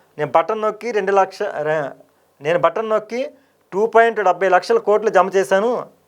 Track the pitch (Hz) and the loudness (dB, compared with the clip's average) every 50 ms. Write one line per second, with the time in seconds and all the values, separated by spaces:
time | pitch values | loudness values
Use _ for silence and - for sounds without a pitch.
0 | _ _ _ - 151 143 - 165 165 165 220 220 214 214 208 208 214 233 233 208 | _ _ _ -8 -6 0 0 0 2 0 -2 -4 -2 -4 -4 -4 -6 -4 -4 -2
1 | 190 190 196 196 190 190 - - 202 196 - - 151 151 156 160 143 135 - _ | -2 0 2 2 2 0 -2 -8 -8 -8 -6 -6 -4 -4 -2 -4 -4 -6 -10 _
2 | _ _ _ _ _ _ _ _ 139 147 170 175 156 170 165 214 220 220 214 214 | _ _ _ _ _ _ _ _ -4 -2 0 2 2 0 0 0 -4 -2 -2 -4
3 | 214 - 226 240 269 294 - _ _ _ _ _ _ _ - 185 214 226 220 226 | -4 -4 -8 -8 -8 -8 -10 _ _ _ _ _ _ _ -4 -2 -2 2 4 4
4 | 226 233 226 220 208 185 180 - 190 190 180 185 185 - 233 226 226 - 208 214 | 4 4 2 0 0 0 0 2 2 2 2 2 2 2 -2 0 2 2 0 2
5 | 202 220 170 185 180 190 185 196 190 - 196 190 208 240 240 185 - - _ _ | 2 2 2 2 2 2 2 0 0 2 0 0 0 0 -2 -4 -6 -10 _ _
6 | _ | _